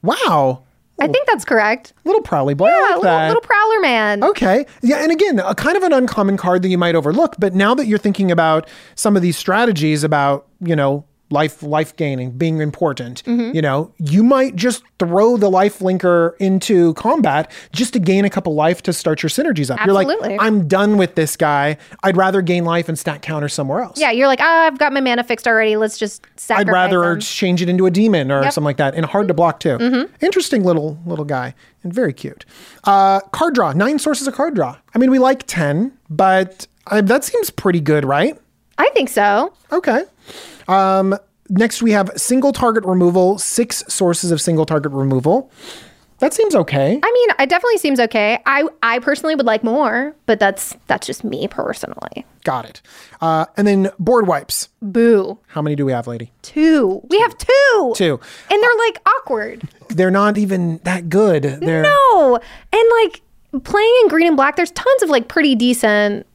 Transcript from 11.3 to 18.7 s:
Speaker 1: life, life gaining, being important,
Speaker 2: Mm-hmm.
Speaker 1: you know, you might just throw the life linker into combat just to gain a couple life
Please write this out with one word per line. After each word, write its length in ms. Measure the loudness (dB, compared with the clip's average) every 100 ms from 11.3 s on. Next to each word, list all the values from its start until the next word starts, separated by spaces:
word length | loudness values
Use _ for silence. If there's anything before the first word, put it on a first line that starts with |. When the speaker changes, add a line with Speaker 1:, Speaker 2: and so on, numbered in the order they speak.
Speaker 1:
life, 300 | -2 -2 -4
life 320 | -4 -4 -4
gaining, 380 | -4 -6 -4 -8
being 280 | -4 -2 -2
important, 640 | -4 -2 -4 -4 -10 -12
Speaker 2:
Mm-hmm. 320 | -4 -4 -2
Speaker 1:
you 80 | -2
know, 300 | -2 -2 -4 _
you 260 | -2 2
might 320 | 4 4 0 -2
just 260 | -4 -4 _ _
throw 380 | -2 2 2 2
the 120 | 2
life 300 | 2 0 -2
linker 540 | -4 0 2 2 0 -2
into 520 | -2 0 2 2 4
combat 540 | 2 -2 0 0 0 -4 -12 -14
just 220 | -6 -4
to 80 | -2
gain 240 | 0 2
a 60 | 0
couple 220 | -2 -4 0
life 260 | 0